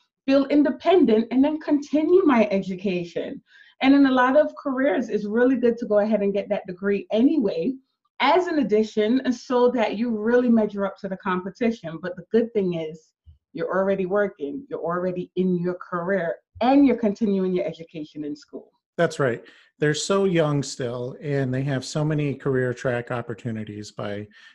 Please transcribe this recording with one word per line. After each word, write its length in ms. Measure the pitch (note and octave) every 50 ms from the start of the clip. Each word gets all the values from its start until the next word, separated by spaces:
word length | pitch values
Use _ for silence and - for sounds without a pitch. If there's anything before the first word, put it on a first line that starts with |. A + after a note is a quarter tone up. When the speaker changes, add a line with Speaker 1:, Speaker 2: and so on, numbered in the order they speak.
| _ _ _ _ _
Speaker 1:
feel 200 | C4+ C4+ C#4+ C4+
independent, 800 | - C#4+ D4 D4 D#4 - - - E4+ F#4+ F4+ C#4 G#3+ G#3+ A3 A3+ -
and 120 | A#3+ C4 C#4
then 160 | D4+ D4+ D#4
continue 640 | - E4 D4 C#4 - - - D#4 D#4+ F4 F4+ F#4+ F#4
my 240 | C#4+ B3 A3+ G#3 G#3
education." 920 | G3 F#3+ F3+ F#3+ F#3 F3+ G#3 G3 F3+ F3 E3+ - - E3 - - C#4+ - - _ _ - _ _ _ _
And 120 | C4 C4+ C#4
in 120 | C#4+ C#4
a 60 | C4
lot 260 | C4 B3+ B3 C4 C4
of 180 | D4+ D4+ D4+ -
careers, 540 | - - C#4+ B3+ C4 C4+ D4 F#4 C#4+ A3 -
it's 160 | G3 G#3 G#3
really 320 | G3+ G#3+ A#3 B3 C4 C4+
good 200 | A3+ B3 A#3 A3+ A#3
to 60 | A3+
go 140 | G3 G#3 G#3
ahead 220 | G3+ A3 A3 G3+
and 100 | G3+ G3+
get 160 | G3 G3+ G3
that 180 | - G3+ F#3+ -
degree 400 | F#3 F3 - G3 G3+ G3+ F#3+ - -
anyway, 640 | G3+ A3+ B3 D#4 E4 D4+ G#3+ F#3+ E3+ E3 E3+ A#3+ C4 - - _ _ _ _ _ _ -
as 260 | A#3+ C4+ D#4+ F4+ F4+
an 120 | F4 D#4+ D4
addition, 680 | A#3+ F3+ G#3 G#3+ G#3+ G#3+ - G#3+ G#3 A3 B3+ C4 - B3+ A#3
so 360 | - - - B3 A#3+ B3 B3
that 260 | - A#3+ G#3 - -
you 200 | G3+ A#3+ B3 A3
really 300 | G#3 G#3 A#3 A#3+ B3 B3+
measure 380 | A#3+ A#3 A3 G#3+ G#3 G3+ G3 G3
up 100 | F#3+ - -
to 100 | - F#3+
the 80 | F#3+
competition. 840 | - - G3 F3+ F#3 F#3 F#3+ - - A#3+ A#3 A3+ - - D#3 E3 D#3+
But 140 | F3+ F3 F3+
the 80 | F3+ - _
good 220 | - A3+ A#3 A3+ -
thing 220 | G#3 F#3+ F3+ E3+
is 360 | E3 D#3+ D#3 E3+ - _ _ _ _ _ - - _ _ _
you're 260 | - E3 E3 - F3+
already 280 | F#3+ F#3+ G3 G3 F#3+ F#3+
working, 600 | F3 G3 G#3 G3+ G3 - - C#3+ C#3+ C#3+ C#3 - -
you're 100 | D#3+ -
already 520 | - E3 F3 F3+ F3+ F#3 F3+ F3+ - - _
in 220 | F3+ F#3 F#3 F3+
your 180 | E3+ F3 F3+ F3+
career, 640 | - - - F3+ D#3+ E3+ F#3 G3 F#3 E3 E3 D3+ - _ _ _ -
and 260 | A3+ B3+ C#4 C#4+ C#4+
you're 80 | B3+ A3+
continuing 560 | - A#3 G#3 G3 - A#3 G3+ G3 F#3+ F#3 F#3
your 140 | F3+ F3 -
education 580 | D#3+ D#3+ D#3+ D#3+ - - D#3 D3+ - _ - -
in 100 | - D4
school. 340 | - - _ - - - _ _ _ _ _ _
Speaker 2:
That's 220 | - E3+ D#3+ - -
right. 240 | C#3 B2 A#2 A#2+ - - - _ _ _ _ _
They're 140 | D3+ D3+ D3+
so 300 | D3+ - - G3 G3 G3
young 400 | G3 E3+ E3 D#3 D3 D3 C#3+ C3+
still, 540 | - - - C3 A#2 B2 B2 B2 C3 - -
and 320 | - D3 C#3+ C#3 C3+ B2+ B2+
they 100 | C3+ C3+
have 200 | C#3+ C3+ B2+ -
so 220 | - - D#3 D3+
many 280 | D#3 D#3 D3 D3 C#3+ C3
career 400 | - - C#3+ C3 B2+ B2+ B2 A#2+
track 380 | - - C3+ A#2+ A#2+ A#2+ -
opportunities 800 | B2+ A#2+ A#2 - A2+ - - A#2+ A2 A2 G#2+ G#2 G#2 G#2 G#2 -
by 380 | - - A2 G#2 G2+ G#2 G#2 G#2 _ - - -